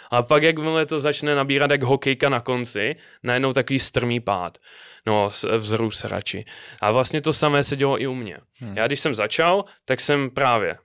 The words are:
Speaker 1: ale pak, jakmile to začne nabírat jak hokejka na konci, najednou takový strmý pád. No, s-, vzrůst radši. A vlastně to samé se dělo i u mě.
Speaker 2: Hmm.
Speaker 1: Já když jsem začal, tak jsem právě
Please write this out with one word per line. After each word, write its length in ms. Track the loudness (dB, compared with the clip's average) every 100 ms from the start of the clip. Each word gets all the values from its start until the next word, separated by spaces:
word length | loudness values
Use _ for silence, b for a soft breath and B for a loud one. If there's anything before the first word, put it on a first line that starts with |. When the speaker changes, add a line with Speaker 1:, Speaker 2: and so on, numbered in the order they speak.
| B
Speaker 1:
ale 120 | 0
pak, 200 | 4 4
jakmile 440 | 4 2 0 0 0
to 140 | 0
začne 340 | 0 0 0
nabírat 360 | 0 2 2 2
jak 120 | 2
hokejka 460 | 2 2 2 0 2
na 120 | 0
konci, 560 | -2 -4 -4 -4 -4 -6 B B
najednou 300 | -2 0 2
takový 260 | 0 0 0
strmý 420 | 0 -2 -2 -2
pád. 380 | -2 -2 -4 -10 B B B B 0
No, 240 | 2 2
s-, 260 | -2 -2 0
vzrůst 460 | 0 -2 -2 -4
radši. 400 | -6 -6 -6 -8 -12 B B B
A 80 | 2
vlastně 280 | 2 2 0
to 120 | -2
samé 320 | 0 2 2
se 120 | 0 0
dělo 260 | 0 0
i 40 | -2
u 80 |
mě. 220 | -6 -10 -12 -20 _
Speaker 2:
Hmm. 180 | -10 -2
Speaker 1:
Já 100 | -2
když 140 | 0
jsem 140 | -2
začal, 500 | -2 -2 2 2 2 -2 B
tak 160 | -4 -2
jsem 300 | 0 0 0
právě 460 | 0 2 2 0 -4